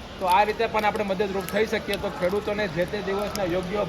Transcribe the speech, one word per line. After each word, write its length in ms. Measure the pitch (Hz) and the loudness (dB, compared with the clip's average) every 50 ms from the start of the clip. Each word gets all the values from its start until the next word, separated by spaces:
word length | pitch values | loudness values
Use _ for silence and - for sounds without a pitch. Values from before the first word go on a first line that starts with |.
| - - - | -14 -14 -8
તો 80 | - 190 180 | -4 2 4
આ 140 | 175 196 208 | 6 6 6
રીતે 200 | 214 208 220 226 220 | 4 2 0 0 0
પણ 200 | - 220 214 208 | 2 2 2 2
આપણે 160 | 196 208 208 | 2 0 0
મદદરૂપ 420 | 196 190 180 214 196 190 196 180 - 196 | 0 0 0 0 0 0 -2 -4 -2 0
થઈ 120 | 208 220 | 0 2
શકીએ. 300 | 220 220 202 - - 202 180 | 2 0 -2 -2 -2 -2 -2
તો 100 | 202 196 - - | -2 -4 -2 0
ખેડૂતોને 440 | 180 180 202 208 202 214 208 208 214 185 147 | 0 0 0 0 -2 -2 -2 -2 -2 -2 0
જે 80 | 170 180 | -2 -2
તે 120 | - 208 208 | -2 -2 -4
દિવસના 460 | 185 190 196 202 208 196 - 214 196 170 170 | -2 -2 -2 -2 -2 -2 -2 -2 -2 0 0
યોગ્ય 300 | 185 180 175 208 208 202 | -2 -2 -2 -2 -2 0